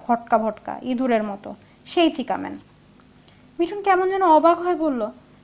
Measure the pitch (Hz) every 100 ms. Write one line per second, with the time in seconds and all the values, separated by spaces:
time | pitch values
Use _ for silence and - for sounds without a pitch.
0 | - 233 233 226 220 214 - - 240 254
1 | 262 226 214 202 - 202 - _ - -
2 | 330 320 247 190 190 - - _ _ _
3 | _ _ _ _ - - 339 415 392 370
4 | 370 392 370 311 320 339 349 330 311 254
5 | 214 - - -